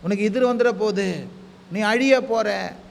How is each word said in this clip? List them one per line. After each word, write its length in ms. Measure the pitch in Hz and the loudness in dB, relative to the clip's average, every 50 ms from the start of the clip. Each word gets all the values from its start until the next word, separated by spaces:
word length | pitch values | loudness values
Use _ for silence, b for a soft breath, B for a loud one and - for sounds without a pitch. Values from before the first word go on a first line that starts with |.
உனக்கு 220 | - 170 208 196 208 | -2 -2 -2 0 0
இது 300 | 214 196 254 254 247 247 | 0 2 2 2 2 2
வந்துட 180 | 233 240 240 | 2 2 2
போகுது, 540 | 226 185 214 214 202 190 196 190 175 147 131 - - - - - - - - - | 2 0 -2 -2 0 0 -2 -2 -4 -6 -8 -12 -16 -20 -20 -20 -20 -20 -16 -10
நீ 80 | 165 202 | -6 -2
அழிய 440 | 214 208 220 247 269 269 262 254 262 | 0 0 2 2 4 4 4 4 2
போற 480 | - 226 226 220 208 202 196 185 180 - - - - | 0 -2 -2 0 -2 -2 -4 -6 -8 -10 -14 -20 -20